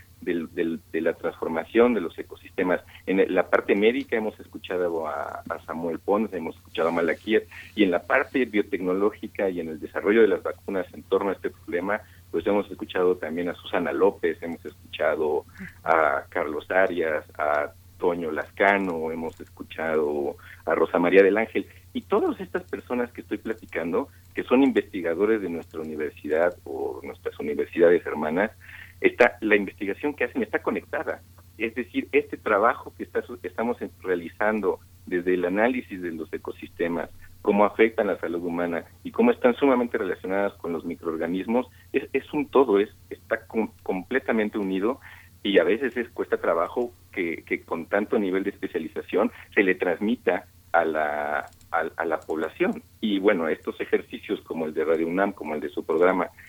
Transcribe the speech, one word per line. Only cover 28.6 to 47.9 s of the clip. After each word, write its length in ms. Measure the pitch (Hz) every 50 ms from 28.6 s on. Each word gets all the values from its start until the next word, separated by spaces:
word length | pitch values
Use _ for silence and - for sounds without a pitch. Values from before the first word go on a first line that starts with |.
| - - - - - - - -
esta, 380 | - 92 - - 120 - - -
la 140 | 113 104 107
investigación 580 | 104 95 92 - - 104 98 95 - - 147 147
que 100 | - 127
hacen 180 | 120 - 135
está 180 | 107 - - 151
conectada. 640 | - - 117 90 - - - - 156 - 78 - - - - - - - -
Es 180 | - 113 113 -
decir, 320 | 127 117 - - 135 127 - -
este 240 | 143 143 - 147
trabajo 560 | - - - 107 98 110 123 135 - - - -
que 60 | - 101
está 180 | - - 113
su-, 160 | - - 120 - -
estamos 360 | 87 - 117 113 120 117 -
en, 100 | 110 92 - -
realizando 800 | - 92 90 87 85 82 - - 107 107 110 107 98 90 80 - - - - - -
desde 300 | - 90 87 85 92 92
el 100 | 90 87
análisis 560 | 87 95 104 113 127 127 123 - - 101 90
de 120 | 90 82 82
los 180 | 78 78 - 85
ecosistemas, 760 | 82 - - - - - - - - 87 85 85 80 78 - - - - - - -
cómo 240 | - 104 101 101 104
afectan 420 | 98 - - 113 113 - - 107
la 100 | 95 85
salud 240 | - 87 82 85 85
humana 440 | 87 87 85 87 87 85 82 82 85 - - - -
y 80 | -
cómo 200 | - - 226 -
están 240 | - - - 123 120
sumamente 420 | - 143 139 127 123 120 120 -
relacionadas 560 | 113 101 90 - - - 92 95 101 101 98 -
con 180 | - - 107
los 140 | 107 78 -
microorganismos, 840 | 85 85 90 87 82 80 80 85 85 92 92 92 113 117 127 120 - - - - -
es, 160 | - 135 - - -
es 200 | 131 - - -
un 140 | 147 135
todo, 320 | - - 127 139 120 98 98
es, 100 | 104 - - - - -
está 360 | - - - - 110 - -
com-, 260 | - - 113 104 - - - -
completamente 760 | - 101 92 90 - 123 131 - - 120 110 104 107 -
unido 420 | 110 98 95 95 92 98 117 139 - - - - - - - - - -
y 160 | 104 98 87
a 40 | 80
veces 320 | 85 107 117 139 113 -
es, 120 | 123 117 -
cuesta 280 | - - 95 - 113
trabajo 560 | - - 101 85 85 85 - - 123 120 120 - - - -
que, 320 | - 101 87 82 80 - -
que 160 | - 92 -
con 260 | - - 90 82 80
tanto 300 | -